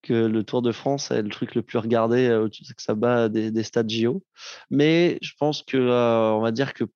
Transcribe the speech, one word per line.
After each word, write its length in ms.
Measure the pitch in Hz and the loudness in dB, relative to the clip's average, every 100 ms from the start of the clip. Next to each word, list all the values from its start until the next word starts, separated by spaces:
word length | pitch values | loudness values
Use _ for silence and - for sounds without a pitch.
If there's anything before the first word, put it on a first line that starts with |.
Que 120 | - | 0
le 280 | 117 113 110 | 0 2 0
Tour 200 | 104 123 | -2 -2
de 100 | 120 | -2
France 380 | 110 139 139 - | -2 -4 -4 -2
est 100 | 120 | -4
le 60 | 104 | -4
truc 260 | - 117 | -8 -6
le 60 | 120 | -6
plus 140 | - 120 | -4 -6
regardé, 500 | 113 117 113 120 127 | 0 0 2 2 2
euh, 160 | 113 | 2
au-dessus, 300 | 110 - - | 0 -6 -20
que 80 | 120 | -10
ça 120 | - | -6
bat 340 | 110 120 123 113 | 0 2 2 2
des, 220 | 110 110 | 0 -2
des 120 | 110 | -2
stades 280 | 110 120 113 | -2 -2 -2
J 160 | 110 117 | 0 0
O. 160 | 185 _ - - - - | -2 _ -20 -18 -18 -4
Mais 480 | 135 151 165 175 - | 2 4 4 2 0
je 120 | 151 - | -8 -4
pense 240 | 147 147 | -2 -2
que, 140 | - 135 | -2 0
euh, 540 | 123 123 120 117 110 | 2 4 4 4 2
on 80 | 107 | 2
va 100 | 113 | 0
dire 220 | 113 135 | 0 -4
que 120 | - 117 | -2 -6